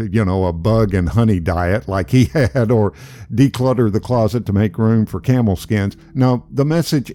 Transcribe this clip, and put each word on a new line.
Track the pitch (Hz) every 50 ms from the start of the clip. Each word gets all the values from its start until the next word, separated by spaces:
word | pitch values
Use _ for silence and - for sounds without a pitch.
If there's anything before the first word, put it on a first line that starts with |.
| 110 104
you | 87 113 107
know, | 92 92 95 92 90
a |
bug | 85 85 82 107 110 113 113 101 95
and | 95 87 82
honey | - 113 117 113 107 92
diet | 82 90 87 85 87 87 92 113 - -
like | 95 98 90 -
he | - 131 123
<laughs> | - -
had, | 160 131 110 - 135 117 107
or | 123 110 104 98 - - - - - - - -
declutter | 117 107 139 139 - - 127 131 127 110 120 107
the | 95 107
closet | - - 127 120 110 104 120 123 101 -
to | 101
make | 98 107 107 - -
room | 110 110 113 113 107
for | - - 92
camel | - - 127 127 120 104 95
skins. | - - - 110 104 98 101 - - - - -
No, | 139 127 127 127 120 - -
the | - 135 139
message | 147 160 170 156 - - 147 117 - -